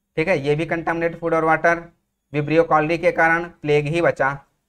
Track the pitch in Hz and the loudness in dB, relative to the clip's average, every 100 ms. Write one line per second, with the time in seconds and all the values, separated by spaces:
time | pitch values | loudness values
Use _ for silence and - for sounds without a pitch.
0 | _ - 160 170 139 147 165 170 160 165 | _ -4 -2 0 0 -2 -2 -4 -4 -2
1 | 165 165 170 165 160 160 170 170 165 _ | -4 -4 -4 0 0 2 2 0 -6 _
2 | _ _ _ 143 147 156 165 156 151 165 | _ _ _ -6 0 2 4 2 2 0
3 | 175 165 165 165 170 - 151 147 147 170 | 0 2 2 2 -4 -8 -2 0 0 0
4 | 156 127 135 143 _ _ | 0 2 -2 -2 _ _